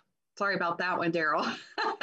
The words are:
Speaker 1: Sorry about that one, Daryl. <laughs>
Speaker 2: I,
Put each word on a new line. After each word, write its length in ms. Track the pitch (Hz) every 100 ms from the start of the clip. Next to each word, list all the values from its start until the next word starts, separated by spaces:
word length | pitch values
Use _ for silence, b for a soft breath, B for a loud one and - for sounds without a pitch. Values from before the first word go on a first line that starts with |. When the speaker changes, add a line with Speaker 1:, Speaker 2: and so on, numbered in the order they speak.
| _ _ _ -
Speaker 1:
Sorry 180 | 196 185
about 220 | 170 170
that 200 | 185 175
one, 140 | 170
Daryl. 320 | 165 156 160 233
<laughs> 320 | - - -
Speaker 2:
I, 180 | 427 403